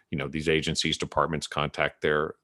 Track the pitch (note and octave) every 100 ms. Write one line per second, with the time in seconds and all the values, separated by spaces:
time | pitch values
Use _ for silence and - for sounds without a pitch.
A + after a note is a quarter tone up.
0 | - D2 C#2 D#2 D#2 D#2+ D2+ D#2 D#2+ D2+
1 | - - D2 D#2 - - D2 - D2 -
2 | D#2+ D2+ D#2 -